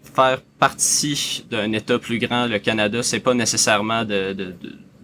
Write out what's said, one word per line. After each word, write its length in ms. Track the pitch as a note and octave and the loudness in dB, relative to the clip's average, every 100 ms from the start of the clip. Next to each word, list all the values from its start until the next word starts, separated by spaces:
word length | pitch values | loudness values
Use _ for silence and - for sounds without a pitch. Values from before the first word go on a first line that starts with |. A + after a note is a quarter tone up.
| - | -2
faire 280 | - C3 C3 - - | 2 4 2 -4 0
partie 840 | C#3 - - - D3+ C#3+ - - - | 0 2 0 0 -2 -4 -4 -6 -6
d'un 220 | A2+ G#2+ | -2 0
État 260 | A2 - A#2+ | -2 0 0
plus 220 | - A#2 | 0 -4
grand, 280 | F#2+ A#2+ A#2+ | -2 -2 0
le 120 | G#2 | 0
Canada, 420 | A#2 A2 G#2 A#2 | 0 0 0 0
c'est 200 | B2 A2+ | -2 0
pas 120 | B2+ | 2
nécessairement 720 | B2 A2 A2 - G#2+ G#2+ A2+ | 2 0 2 2 2 0 -2
de, 300 | G#2+ G2+ F#2+ | -2 -2 -2
de, 140 | G2 F#2 F2+ | -6 -8 -12
de, 120 | - - - - | -16 -18 -20 -20